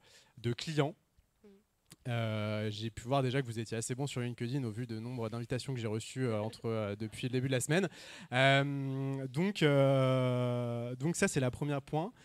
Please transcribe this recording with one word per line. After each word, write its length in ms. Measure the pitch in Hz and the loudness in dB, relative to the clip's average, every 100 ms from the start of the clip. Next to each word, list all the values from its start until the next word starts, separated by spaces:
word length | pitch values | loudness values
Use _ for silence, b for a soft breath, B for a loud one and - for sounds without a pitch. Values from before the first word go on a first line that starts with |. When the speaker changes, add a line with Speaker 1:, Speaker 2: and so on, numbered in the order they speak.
| b b b - | b b b -8
Speaker 1:
de 140 | 117 | -6
clients. 400 | 120 - 147 143 - _ _ _ _ | -6 -4 -2 -2 -4 _ _ _ _
Speaker 2:
Mm. 40 | 208 196 _ _ _ - 127 | -20 -20 _ _ _ -16 -6
Speaker 1:
Euh, 600 | 117 110 107 107 107 107 | -2 -2 -2 -2 -2 -4
j'ai 200 | 104 113 | -4 -8
pu 120 | - | -8
voir 200 | 117 139 | -2 0
déjà 200 | 127 135 | 2 0
que 40 | 123 | -2
vous 120 | 113 | -6
étiez 180 | 110 110 | -6 -6
assez 180 | 113 | -4
bon 120 | 127 139 | -4 -4
sur 160 | 127 | -4
LinkedIn 420 | 120 117 120 143 | -6 -6 -4 -4
au 60 | 120 | -4
vu 160 | 104 123 | -6 -6
de 120 | 110 | -8
nombre 300 | 120 127 110 | -6 -6 -6
d'invitations 460 | 117 117 127 - | -6 -6 -6 -4
que 60 | 127 | -4
j'ai 80 | 113 | -4
reçues, 360 | 110 - 131 | -4 -6 -4
euh, 160 | 127 107 | 0 0
entre, 240 | 110 - 117 | -2 -4 -4
euh, 300 | 110 101 104 | -2 -2 -4
depuis 300 | 110 - 127 | -8 -6 -2
le 60 | |
début 160 | 127 123 | 0 2
de 40 | |
la 80 | 131 | 2
semaine. 280 | 131 165 185 B B B B | 2 2 2 B B B B
Euh, 960 | 127 135 139 143 139 135 135 135 135 135 | 6 8 8 4 0 -2 -2 -2 -4 -4
donc, 340 | 127 190 202 | 0 0 4
euh, 1300 | 151 139 139 135 131 131 127 123 123 120 120 120 120 127 | 6 8 6 6 6 4 2 2 0 0 -2 -4 -6 -4
donc 200 | 151 165 | -2 0
ça, 120 | 196 | 0
c'est 120 | 143 | 2
le 100 | 127 | 0
premier 280 | - 147 139 | 0 -4 -4
point. 280 | - 151 190 B | -2 -4 -4 B